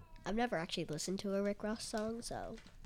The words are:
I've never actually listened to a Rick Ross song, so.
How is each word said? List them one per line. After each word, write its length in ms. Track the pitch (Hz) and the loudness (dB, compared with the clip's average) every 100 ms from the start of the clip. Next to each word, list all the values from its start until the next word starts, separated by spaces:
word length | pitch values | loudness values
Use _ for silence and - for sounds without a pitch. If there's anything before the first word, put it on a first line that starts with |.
| - - - | 10 -6 0
I've 100 | 214 | 4
never 200 | 240 170 | 4 4
actually 280 | 170 185 156 | 0 0 0
listened 340 | 151 - 190 | 0 0 0
to 160 | 202 196 | 2 2
a 60 | |
Rick 200 | 202 202 | 2 2
Ross 200 | 214 220 - | 0 -2 0
song, 360 | 220 214 233 | 0 0 -2
so. 320 | - 113 90 226 - - | -4 -4 -4 -6 -10 -14